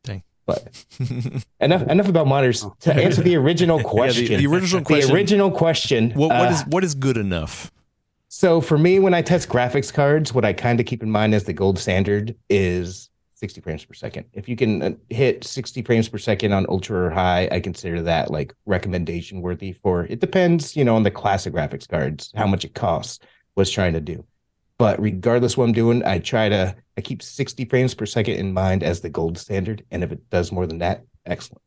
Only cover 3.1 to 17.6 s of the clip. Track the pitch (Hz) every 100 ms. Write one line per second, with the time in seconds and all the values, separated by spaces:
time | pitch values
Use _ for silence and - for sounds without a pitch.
3.1 | 165 180 170 131 170 170 160 113 104 127
4.1 | 117 117 104 143 175 185 180 151 147 135
5.1 | 160 196 208 196 - 165 151 - 120 117
6.1 | 113 156 123 123 151 135 175 185 139 131
7.1 | 113 101 85 73 - - _ _ _ _
8.1 | _ _ - 185 165 - 151 170 190 190
9.1 | 175 156 175 - 127 123 143 - - 143
10.1 | 151 151 123 104 92 120 120 117 - 110
11.1 | 107 107 107 98 80 98 92 - 92 98
12.1 | 104 110 113 _ 101 92 90 87 92 -
13.1 | _ _ _ 120 - 87 76 - - -
14.1 | - - - 98 117 110 95 80 113 _
15.1 | 117 135 - - - 110 - 120 113 110
16.1 | 107 - 98 104 98 - 95 - 95 90
17.1 | 85 90 90 92 90